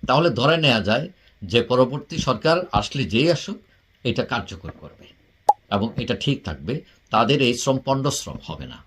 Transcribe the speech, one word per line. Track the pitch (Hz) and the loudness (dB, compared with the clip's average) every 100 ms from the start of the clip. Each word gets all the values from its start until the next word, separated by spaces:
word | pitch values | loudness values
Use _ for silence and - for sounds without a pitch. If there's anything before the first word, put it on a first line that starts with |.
| - | 2
তাহলে | 131 170 | 4 4
ধরে | 117 131 165 | 2 2 4
নেওয়া | 151 113 | 4 2
যায় | 95 117 165 _ _ _ | 2 0 -2 _ _ _
যে | 95 113 | 0 0
পরবর্তী | - 127 127 143 - 160 | 2 4 2 2 -8 -4
সরকার | - 113 156 170 - | -2 0 2 0 2
আসলে | 104 101 139 | -2 -2 -4
যেই | 107 107 156 | -2 2 2
আসুক | 160 - 202 _ _ _ _ | 2 -2 -12 _ _ _ _
এটা | 123 - | -6 -4
কার্যকর | 117 120 - 90 80 | -4 -6 -8 -12 -14
করবে | - 76 - - _ _ _ - - _ | -16 -20 -20 -20 _ _ _ 0 0 _
এবং | - 117 - | -2 -2 -4
এটা | 120 120 | -4 -2
ঠিক | - 135 - | -2 -2 -4
থাকবে, | 71 73 143 - _ _ | -8 -6 -6 -8 _ _
তাদের | 107 113 143 | 0 2 4
এই | 127 | 2
শ্রম | 120 - 131 | 0 0 -2
পণ্ডশ্রম | - 135 135 - - - | 0 -2 0 -4 -8 -12
হবে | - 151 64 | -12 -12 -12
না। | - | -16